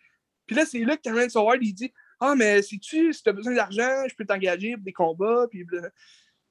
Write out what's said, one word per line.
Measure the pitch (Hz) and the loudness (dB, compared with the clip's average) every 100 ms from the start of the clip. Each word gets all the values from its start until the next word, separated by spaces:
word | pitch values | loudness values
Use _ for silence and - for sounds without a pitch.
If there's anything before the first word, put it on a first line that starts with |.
| _ _ _ _ - | _ _ _ _ -4
Puis | 233 | 0
là, | 311 | 0
c'est | 240 | 0
là | 226 311 | 0 -2
que | |
Terrence | 233 226 247 233 | -2 0 0 2
Howard, | 214 262 | 2 2
il | 220 | 0
dit, « | 185 247 _ _ - | -4 -10 _ _ -4
Ah, | 269 277 | 0 4
mais | 214 202 | 4 4
sais-tu, | 202 202 - 311 320 | 2 -6 -4 0 0
si | 302 | 2
t'as | 214 | 0
besoin | 202 233 240 | 0 -2 -2
d'argent, | 190 202 254 269 262 | 0 0 0 0 -4
je | - | -6
peux | 214 | -4
t'engager | 196 185 175 214 226 | 0 0 -2 -4 -8
pour | |
des | 190 | -8
combats, | 185 165 165 208 240 233 | -2 -2 0 0 2 0
puis | 202 | -4
bla. » | 175 175 170 _ _ _ _ _ _ | -10 -10 -10 _ _ _ _ _ _